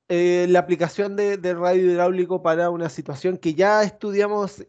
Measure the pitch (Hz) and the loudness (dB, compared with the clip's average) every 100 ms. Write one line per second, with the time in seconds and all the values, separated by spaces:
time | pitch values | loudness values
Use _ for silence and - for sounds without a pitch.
0 | - 175 175 180 180 180 175 170 165 - | -4 0 2 2 4 2 2 0 -2 -2
1 | 202 196 202 202 180 170 180 185 180 175 | -6 -2 -2 -2 -4 -2 0 2 2 2
2 | 180 185 175 180 165 160 175 170 160 - | 2 0 -2 -2 0 0 0 -2 -6 -8
3 | 156 139 180 185 165 156 196 214 208 214 | -12 -6 -4 -4 -2 2 4 4 0 -4
4 | 214 196 208 208 196 - | -4 -2 0 -2 -4 -8